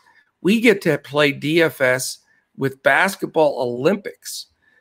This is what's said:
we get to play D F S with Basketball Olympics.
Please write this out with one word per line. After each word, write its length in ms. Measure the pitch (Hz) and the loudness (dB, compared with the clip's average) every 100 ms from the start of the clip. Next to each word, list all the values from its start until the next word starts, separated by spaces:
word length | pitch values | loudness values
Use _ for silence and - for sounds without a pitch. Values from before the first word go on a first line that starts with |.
| _ _ _ _ | _ _ _ _
we 180 | 175 226 | 0 2
get 220 | 220 196 | 4 2
to 160 | 175 143 | 0 -2
play 340 | - 143 147 | -2 0 0
D 300 | 135 139 170 | 0 -2 2
F 180 | 160 - | 0 0
S 380 | 131 127 - - _ _ _ - | 0 0 -4 -12 _ _ _ -8
with 260 | 135 - | -6 -2
Basketball 800 | 139 143 190 - 160 160 147 - | 0 2 0 -4 -4 0 0 0
Olympics. 840 | 123 120 151 208 - - - - - _ _ _ | -4 -2 0 -2 -4 -16 -14 -14 -16 _ _ _